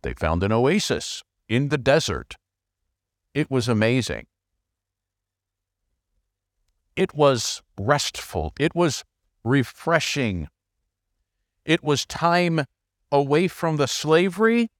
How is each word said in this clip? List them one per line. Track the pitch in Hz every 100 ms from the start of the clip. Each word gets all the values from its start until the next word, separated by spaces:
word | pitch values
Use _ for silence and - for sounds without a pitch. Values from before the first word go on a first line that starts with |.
They | 67
found | - 82 85
an | 98
oasis | 110 131 196 - - - - _ _ _
in | 117 143
the | 143
desert. | 127 151 - 73 - - _ _ _ _ _ _ _ _ _
It | 139 151
was | 131 117
amazing. | 110 110 127 113 57 - _ _ _ _ _ _ _ _ _ _ _ _ _ _ _ _ _ _ _ _ _ _ _ _ _ _ -
It | 185
was | 147 147 127 - - _ -
restful. | 101 147 - - - 90 78 -
It | 151
was | 170 175 - - _ _ _
refreshing. | 113 139 123 - - 165 - 143 120 87 71 _ _ _ _ _ _ _ _ _ _ _
It | - 165
was | 151 143
time | - - 170 175 175 160 139 _ _ _ _
away | 143 139 147 185
from | - 170 156
the | 139
slavery. | - 151 160 190 180 220 233 233 _